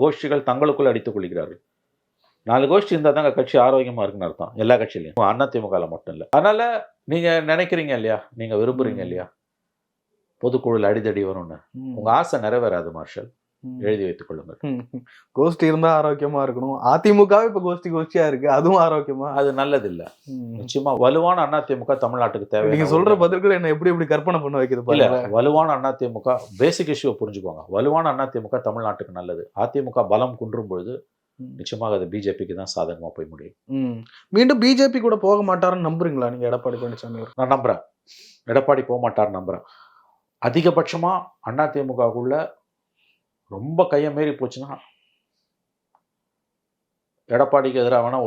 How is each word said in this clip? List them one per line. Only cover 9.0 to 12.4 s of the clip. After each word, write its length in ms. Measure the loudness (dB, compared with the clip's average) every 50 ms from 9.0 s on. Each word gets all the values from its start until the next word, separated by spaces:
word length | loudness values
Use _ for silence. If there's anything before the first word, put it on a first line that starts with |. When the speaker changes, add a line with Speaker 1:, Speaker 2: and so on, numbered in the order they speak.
Speaker 2:
ம். 40 | -8
Speaker 1:
இல்லையா 180 | -8 -8 -10 -10 -12 _ _ _ _ _ _ _ _ _ _ _ _ _ _ _ _ _ _ _ _ _ -4
பொதுக்குழுல 480 | -2 0 0 0 0 2 2 2 2 2
அடிதடி 320 | 2 2 0 -2 -2 -2 -2 -4
வரும்னு, 260 | -4 -8 -10 -12 -16 -18 _ _
Speaker 2:
ம். 260 | -18 -14 -12 -12 -10
Speaker 1:
உங்க 140 | -4 0 2 2 2
ஆசை 200 | 2 0 -4 -4